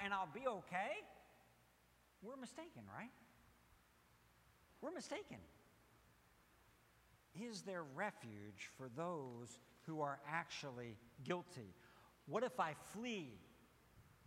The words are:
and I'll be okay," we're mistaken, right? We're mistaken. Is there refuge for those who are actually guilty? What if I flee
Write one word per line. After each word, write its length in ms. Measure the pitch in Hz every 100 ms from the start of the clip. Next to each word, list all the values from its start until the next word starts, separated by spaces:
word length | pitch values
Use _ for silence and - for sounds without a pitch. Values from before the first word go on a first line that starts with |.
and 120 | 202
I'll 140 | 196 185
be 200 | 185 262
okay," 560 | 208 - 180 214 370 381 - - - - - - - - - - -
we're 160 | 196 269
mistaken, 500 | 247 - 330 - 101
right? 240 | 110 226 - - - - - - - - - - - - - - - - -
We're 100 | 262
mistaken. 480 | 349 - 311 403 120 85 - - - - - - - - - - - - - - - - - -
Is 280 | 160 240 208
there 200 | 170 180
refuge 880 | 151 135 208 - 117 104 104 98 - -
for 120 | 131
those 680 | 120 170 170 131 120 120 - - -
who 180 | - 156
are 200 | 147 139 143
actually 680 | 160 165 - 143 123 120 104 - -
guilty? 520 | 131 180 - - 101 87 - - - - -
What 180 | 180
if 140 | 240 -
I 140 | 170
flee 640 | 147 - 196 247 214 147 98 - - - - - - - -